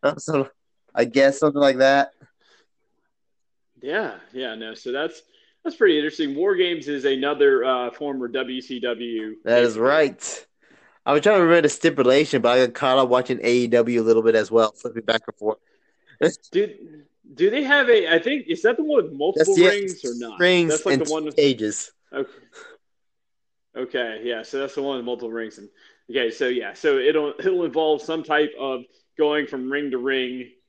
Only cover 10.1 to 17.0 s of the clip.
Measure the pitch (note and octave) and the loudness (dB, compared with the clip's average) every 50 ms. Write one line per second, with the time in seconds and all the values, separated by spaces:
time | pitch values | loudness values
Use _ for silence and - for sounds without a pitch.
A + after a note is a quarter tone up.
10.1 | G2 - - - - - - _ _ _ _ _ _ _ _ _ _ _ _ - | -2 -8 -14 -14 -14 -14 -16 _ _ _ _ _ _ _ _ _ _ _ _ 0
11.1 | C#3 D3+ D3 G#3 G#3+ G3 F3 E3 E3+ E3+ D3+ D3 D3 - - E3 D3 C3+ B2 B2 | 0 2 4 4 4 6 6 6 6 6 4 4 0 2 0 0 2 4 4 4
12.1 | C3 C#3 D3+ D3 - C3 A2 A#2 B2 B2+ B2+ A#2+ A#2+ - C#3+ C3+ B2+ C3+ C3 B2 | 6 4 2 2 0 0 2 4 4 4 2 2 0 -2 0 2 2 2 4 4
13.1 | B2 B2+ B2+ - C3 A#2+ - A#2+ A#2+ B2 B2 A#2 A2+ A#2+ A#2 A2+ A#2+ A#2 A2+ A2 | 2 0 2 0 -4 -2 0 2 2 2 2 2 2 2 2 2 0 0 2 4
14.1 | A2+ A2+ A2 A2+ A2 A2 G#2+ G2 A2 A#2 A2+ G#2+ - _ - A#2+ A2+ A2+ A2 A2 | 2 4 4 4 4 2 2 2 2 2 2 2 0 _ -12 -10 -10 -8 -4 -2
15.1 | A2+ A2+ _ - - _ G#2 G#2+ G#2+ _ _ _ _ _ _ _ _ _ _ _ | -4 -4 _ -8 -16 _ -6 -6 -6 _ _ _ _ _ _ _ _ _ _ _
16.1 | _ _ - E3 - - _ - - F3+ G#3 G#3 - - - E3+ D#3 D3+ | _ _ -2 -2 -2 -2 _ -6 -2 -2 -2 -2 -6 -16 -20 -20 -20 -20